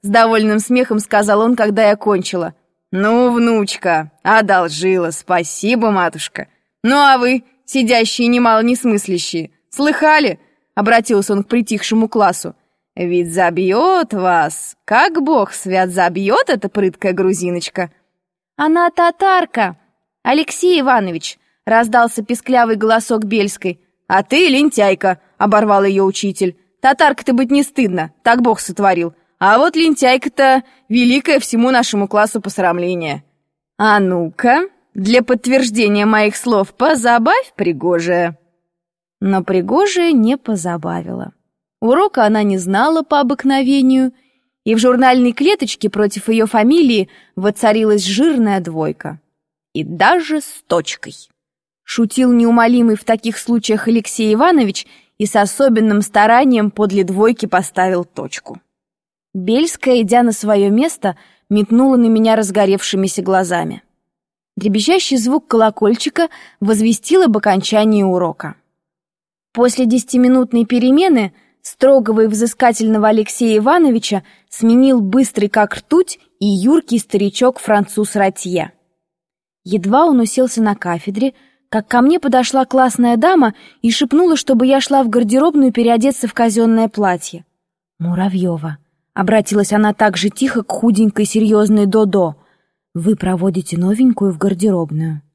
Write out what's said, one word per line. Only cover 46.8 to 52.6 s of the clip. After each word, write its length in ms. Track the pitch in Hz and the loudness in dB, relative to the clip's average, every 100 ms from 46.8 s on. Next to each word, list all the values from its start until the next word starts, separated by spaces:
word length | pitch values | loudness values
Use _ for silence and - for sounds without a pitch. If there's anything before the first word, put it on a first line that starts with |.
| 285 220 190 _ _ - | 4 2 -2 _ _ -4
воцарилась 680 | 196 208 233 214 214 208 | -4 0 0 2 2 0
жирная 560 | 185 196 311 277 220 196 | 0 0 0 2 0 0
двойка. 600 | 170 160 156 151 151 156 _ _ _ _ _ | -4 -6 -6 -6 -12 -14 _ _ _ _ _
И 100 | 147 | -10
даже 580 | 147 165 196 349 302 311 | -8 0 2 2 0 -6
с 220 | - - _ | -6 -16 _
точкой. 480 | 175 151 - - - - _ _ _ _ _ | -4 -4 -12 -16 -20 -20 _ _ _ _ _
Шутил 500 | - - 226 - 254 | -10 -4 -2 0 2
неумолимый 600 | 240 233 233 | 4 4 4